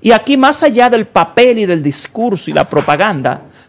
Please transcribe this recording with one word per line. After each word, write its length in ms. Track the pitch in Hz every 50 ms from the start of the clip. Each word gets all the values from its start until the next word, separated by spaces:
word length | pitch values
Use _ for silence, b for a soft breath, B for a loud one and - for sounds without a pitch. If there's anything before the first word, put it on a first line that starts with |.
Y 100 | - 220
aquí, 260 | 233 220 - - 285
más 240 | 262 262 277 285 -
allá 280 | 320 294 220 240 240 247
del 180 | 240 226 220
papel 500 | - - 185 170 - - 240 247 254 240
y 80 | 226 208
del 160 | 180 175 160
discurso 720 | 143 147 139 - - - - 220 233 247 196 165 - 156
y 20 | 151
la 160 | 147 139 -
propaganda, 720 | 147 147 139 - 147 151 196 220 185 139 127 123 - - - b b b b